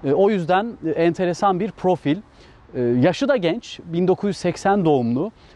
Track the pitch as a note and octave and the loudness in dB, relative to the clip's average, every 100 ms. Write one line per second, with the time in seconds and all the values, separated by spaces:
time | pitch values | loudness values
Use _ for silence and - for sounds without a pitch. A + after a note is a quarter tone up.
0 | C#3 D3+ G3+ G3+ E3 F#3 A#3 G3+ D#3+ D#3 | -2 2 2 2 0 0 -2 -6 -4 0
1 | E3+ E3 F3+ E3 G3+ F3+ G#3 - F#3 F3+ | 0 0 -2 0 0 0 -4 -2 -2 0
2 | C#3+ F3 - - - - - B2+ A#2+ B2 | 0 -2 -4 -20 -20 -20 -12 -4 0 4
3 | E3+ E3+ C4+ C4 E3+ - - - E3+ E3 | 2 2 0 0 0 -2 -8 -18 -8 -2
4 | F3+ F3+ G3+ - F3+ - G3 G3+ D#3+ C#3 | 0 0 -2 -2 -4 -2 0 2 2 2
5 | A#2 B2 G3+ - - | 2 -2 -4 -10 -20